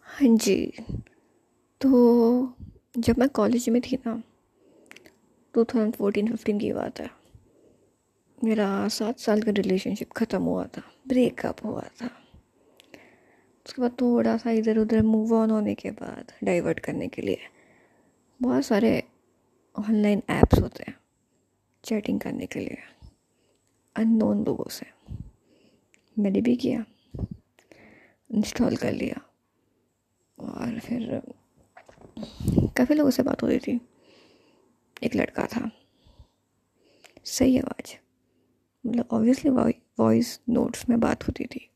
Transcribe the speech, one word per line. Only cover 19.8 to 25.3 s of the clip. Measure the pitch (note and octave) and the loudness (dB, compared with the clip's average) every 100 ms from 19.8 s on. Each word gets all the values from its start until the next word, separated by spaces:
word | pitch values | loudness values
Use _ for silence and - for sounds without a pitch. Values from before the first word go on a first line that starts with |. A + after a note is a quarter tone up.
| G#3+ A3 G#3 G3+ - | 0 2 4 2 0
ऐप्स | - - - | 4 6 6
होते | - - - | 2 -6 -16
हैं | - _ _ _ _ _ _ _ _ | -16 _ _ _ _ _ _ _ _
चैटिंग | - A3 - G3 | -4 -4 -2 -4
करने | - - - | -4 -8 -8
के | - | -8
लिए, | F#2+ - - _ - _ _ _ _ _ _ _ _ - | -8 -10 -18 _ -20 _ _ _ _ _ _ _ _ -2
अननोन | A3+ A3+ G#3+ G#3 | 2 4 4 2
लोगों | G#3+ - - | 0 -2 -6
से। | - - _ - - - | -10 -16 _ -16 -14 -14